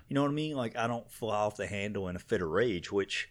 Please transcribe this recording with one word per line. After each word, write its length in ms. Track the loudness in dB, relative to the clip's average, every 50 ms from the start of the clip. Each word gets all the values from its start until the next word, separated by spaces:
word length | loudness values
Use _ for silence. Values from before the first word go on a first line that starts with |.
| -8 -2
You 60 | 0
know 80 | 2 2
what 80 | 2
I 40 | 2
mean? 220 | 0 -2 -2 -2
Like, 200 | -2 -4 -4 -2
I 100 | -2 0
don't 240 | 0 0 -4 -6 -10
fly 260 | -10 -6 -2 0 2
off 200 | 2 2 0 0
the 100 | -2 -4
handle 400 | -4 -2 -4 -4 -2 -2 -2 -2 -2
in 80 | -4
a 40 | -6
fit 220 | -2 0 0 2 2
of 80 | 2
rage, 420 | 4 4 4 4 2 0 -4 0 2
which 380 | 2 2 2 -2 -4 -6 -6